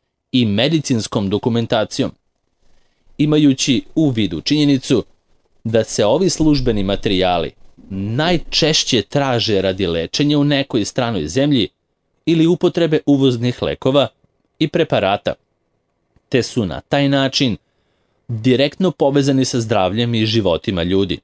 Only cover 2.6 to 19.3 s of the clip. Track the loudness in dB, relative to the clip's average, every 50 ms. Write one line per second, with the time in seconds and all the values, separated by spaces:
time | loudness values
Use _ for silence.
2.6 | _ _ -20 _ _ _ _ _ _ _ -4 -2 0 2 2 4 4 4 4 2
3.6 | 0 0 0 -2 -2 -4 -2 0 0 2 2 0 -2 -2 -4 -6 -4 -2 0 0
4.6 | 2 2 2 0 0 0 0 0 0 -4 _ _ _ _ _ _ _ _ _ _
5.6 | _ 0 0 0 0 0 -2 0 2 2 2 2 2 0 0 2 2 2 2 2
6.6 | 0 0 0 0 -2 -2 -2 -2 -2 -2 0 2 2 0 0 0 -2 -6 -8 _
7.6 | -20 -20 -20 -20 -16 -12 -8 -6 -6 -4 -4 -2 0 0 0 -2 -2 -4 -2 0
8.6 | 0 2 0 0 0 0 0 -2 -2 -2 -2 -2 0 0 0 -2 0 0 0 0
9.6 | 0 0 -2 -2 -2 -2 -2 -2 -4 -4 -2 -2 0 2 2 2 2 2 0 0
10.6 | -2 -2 -2 -2 -2 -2 -2 -4 -4 -2 -2 -4 -4 -2 0 0 2 2 2 2
11.6 | 0 -2 -4 _ _ _ _ _ _ _ _ _ _ 0 2 2 4 2 2 2
12.6 | 0 0 0 0 0 0 0 0 2 2 2 4 4 2 2 0 -2 -4 -2 -2
13.6 | -4 -4 -4 -2 -2 2 2 2 2 0 -4 _ _ _ _ _ _ _ _ _
14.6 | -4 -2 0 -2 0 0 0 0 2 0 0 -2 -2 -6 -6 -6 _ _ _ _
15.6 | _ _ _ _ _ _ _ _ _ _ _ _ _ _ -2 -2 -2 0 -2 -4
16.6 | -4 -4 -6 -10 -8 _ -2 0 0 0 0 0 0 -2 -2 -2 -2 -2 -2 -6
17.6 | _ _ _ _ _ _ _ _ _ _ _ _ _ -10 -10 -2 0 2 2 2
18.6 | 2 -2 0 -2 -2 -2 0 0 0 2 2 2 2 2